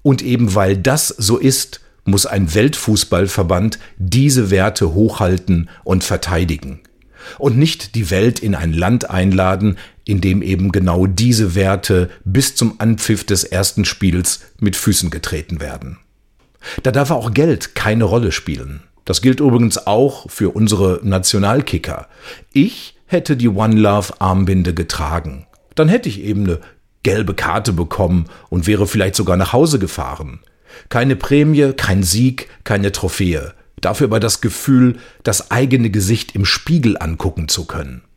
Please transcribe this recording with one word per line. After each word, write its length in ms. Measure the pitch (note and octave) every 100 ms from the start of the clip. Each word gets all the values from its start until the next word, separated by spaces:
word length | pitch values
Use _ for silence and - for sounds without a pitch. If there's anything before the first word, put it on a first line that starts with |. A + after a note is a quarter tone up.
Und 220 | C#3+ C3
eben 320 | G#2+ A#2+ A#2 F#2+
weil 220 | F#2+ G2
das 320 | G#2+ D3+ -
so 280 | - G2+ A#2+
ist, 420 | C3+ C3 - - - _ -
muss 200 | G2 -
ein 280 | G#2 F2
Weltfußballverband 1300 | F2 C3 D#3 - G#2+ - F2+ F#2+ - E2+ F2+ G#2+ - - -
diese 560 | F#2+ B2 C#3+ B2+ G2+
Werte 420 | F#2+ G2+ - F2+
hochhalten 760 | E2+ A2 - F#2+ F#2 - F2 D#2+ - -
und 180 | F#2
verteidigen. 800 | - F2+ - E2+ F2 D#2 C#2 C#2 _ _ _ - - -
Und 200 | C#3 A#2+
nicht 380 | D#3+ - - A2+
die 160 | G2
Welt 280 | F#2+ A2+ A#2
in 160 | A2 F#2
ein 180 | E2
Land 360 | D#2+ F2+ A#2+ -
einladen, 680 | F#2 F#2+ F#2+ F#2 F#2+ G#2 F#2 - -
in 160 | - G2
dem 220 | F#2 G2
eben 320 | - F#2+ F#2+
genau 320 | F#2+ F2+ F2 F#2
diese 500 | F#2 A#2+ A2+ G#2 F#2
Werte 540 | F#2+ G2 - F#2 F2+ - G2
bis 300 | G2+ C3 -
zum 200 | A2+ -
Anpfiff 440 | A2+ A2 - G#2+
des 220 | - G2 -
ersten 400 | F#2 G2 - G2
Spiels 560 | - F#2+ F2 F2+ - - -
mit 160 | G#2 -
Füßen 360 | - F#2+ F2
getreten 500 | D#2 - D#2 - E2
werden. 360 | D2 C2 C2 F2+ _ _ _ _ _ _ - -
Da 100 | C3
darf 180 | B2+ C#3
auch 240 | D3 A2+
Geld 400 | G#2 E3 G#2+ -
keine 300 | - G#2+ A2+
Rolle 300 | G#2+ A2+ G#2
spielen. 500 | - - C2+ C2 C#2+ - _ -
Das 160 | F#2
gilt 180 | B2 B2+
übrigens 480 | C#3+ A#2 A#2 - -
auch 420 | G#2+ C3+ - -
für 240 | - G2
unsere 460 | G#2 G#2+ G2+ F#2+ F2+
Nationalkicker. 1080 | G#2 F#2+ F#2 G#2 G2+ B2+ - F2+ - D2 - - - - _
Ich 460 | C#3 G3 - - _ _
hätte 320 | F3+ - C3
die 100 | A#2
One 320 | G2 A2 G#2+
Love 360 | G#2 G#2 G2 -
Armbinde 540 | F#2+ F#2 F#2 F#2+ F2+
getragen. 720 | D#2+ D#2+ - D2+ E2 D#2 C2 - _ _ -
Dann 120 | D#3
hätte 220 | A#3+ -
ich 120 | G2+
eben 220 | G#2 G2+
eine 160 | F#2+ E2 - _ _ _
gelbe 300 | - G2+ G2
Karte 380 | F#2+ - G2 A2+
bekommen 540 | E2+ E2 - F2+ F2+ D#2+ - -
und 180 | F2+ E2+
wäre 200 | G#2 G2
vielleicht 280 | A2 F#2+ F#2+
sogar 220 | F#2+ F2+
nach 160 | F#2
Hause 260 | A#2+ E3 C#3+
gefahren. 600 | F#2+ - - - D2 B1 _ _ _ - -
Keine 260 | A#2 C3 B2
Prämie, 580 | - C#3+ D3+ D3 C#3
kein 280 | C3+ - F#2+
Sieg, 480 | F#2 G#2 B2+ C3 - -
keine 280 | - G#2 G2+
Trophäe. 600 | - F#2 - F#2+ D#2 C#2 - _ -
Dafür 280 | - G#2+ C3
aber 120 | A2
das 220 | A2 -
Gefühl, 540 | A2+ - - B2+ B2+ B2 - _
das 300 | - G#2 -
eigene 400 | A#2 C3 B2+ A2+
Gesicht 420 | G2+ G2 A2+ -
im 120 | - G2
Spiegel 520 | - - E3+ A#2+ F#2+
angucken 480 | D#2+ E2 F2 - D2+
zu 180 | - D#2+
können. 360 | F2 C#2 B1 _